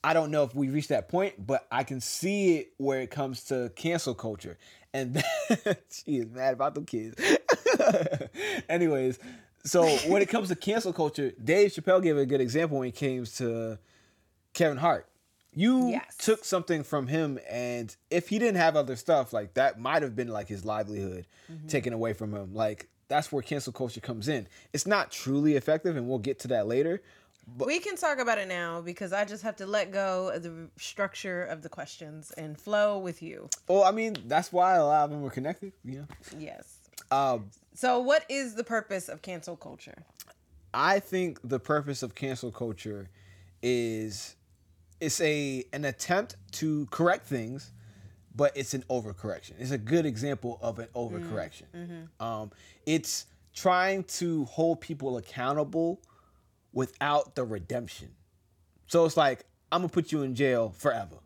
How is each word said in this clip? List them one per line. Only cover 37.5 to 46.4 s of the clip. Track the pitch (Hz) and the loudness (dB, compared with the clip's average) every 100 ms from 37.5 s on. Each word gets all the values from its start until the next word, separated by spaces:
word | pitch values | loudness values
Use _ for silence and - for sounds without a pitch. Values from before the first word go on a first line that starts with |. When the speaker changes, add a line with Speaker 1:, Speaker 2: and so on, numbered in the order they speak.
| _ _ | _ _
Speaker 2:
So | - 254 247 | -2 2 2
what | 254 311 - | 4 2 2
is | 277 254 | -4 -4
the | 214 | -8
purpose | 233 226 214 190 175 | -4 -4 -2 -6 -6
of | 165 | -14
cancel | - 175 180 165 | -12 -12 -12 -14
culture? | - 143 - - - - - - _ - _ | -16 -18 -20 -20 -20 -20 -20 -20 _ -20 _
Speaker 1:
I | 113 160 202 | 2 4 4
think | - 185 180 131 | 2 -2 -2 -4
the | 120 131 | -4 -4
purpose | - 147 147 131 | 0 0 0 -6
of | 123 | -8
cancel | - 135 127 123 | -6 -6 -6 -8
culture | - 117 101 110 101 95 - - - - _ | -6 -8 -6 -10 -10 -14 -20 -20 -20 -20 _
is, | 120 123 117 110 110 98 - _ _ _ _ _ _ _ | 0 0 0 -4 -6 -8 -14 _ _ _ _ _ _ _
it's | 160 - | -4 0
a, | 160 147 143 131 - | 2 2 -2 -4 -6
an | 139 | -4
attempt | 143 127 - 180 - - | -4 -4 0 0 0 -12